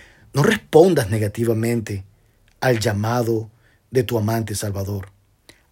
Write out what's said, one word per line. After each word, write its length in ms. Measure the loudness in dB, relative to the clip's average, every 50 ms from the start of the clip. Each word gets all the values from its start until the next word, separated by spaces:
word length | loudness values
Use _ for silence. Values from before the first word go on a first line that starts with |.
| -20 -20 _ _ -20 _
No 120 | -2 0 2
respondas 680 | 2 0 -2 -2 4 6 8 8 8 6 2 0 0
negativamente 920 | -2 -2 -2 -4 -4 -2 -2 -2 0 0 -2 -2 -2 -4 -4 -6 -10 -10 -12 -16 _ _ _ _ _ _ _ _ _ _
al 180 | 0 0 0
llamado 720 | 2 0 -2 -2 -2 -2 -2 -2 -2 0 0 -2 -2 -4 -8 -14 _ _ _ _ _ _ _
de 140 | -2 -2 -2
tu 120 | 0 -2
amante 380 | -2 0 0 -2 -2 -4 -6 -6
Salvador. 580 | -6 -6 -6 -6 -6 -8 -6 -8 -8 -10 -14 -18 _ _ _ _ _ _ -20 -20 _ _ _